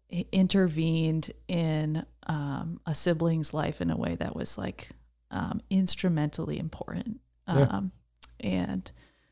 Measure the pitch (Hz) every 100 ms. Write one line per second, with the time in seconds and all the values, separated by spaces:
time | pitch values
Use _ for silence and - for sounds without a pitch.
0 | - 175 - 190 185 196 185 151 160 160
1 | 160 160 - - - 175 160 156 156 156
2 | - - - 156 143 135 - 170 - 151
3 | - 160 165 165 151 156 151 156 - -
4 | - 170 - - - - 185 - - -
5 | _ _ - 190 - - - 190 185 -
6 | 185 160 151 - 156 151 160 - - -
7 | - - _ _ - 139 139 196 190 -
8 | _ _ - - 196 185 175 190 - -
9 | - _ _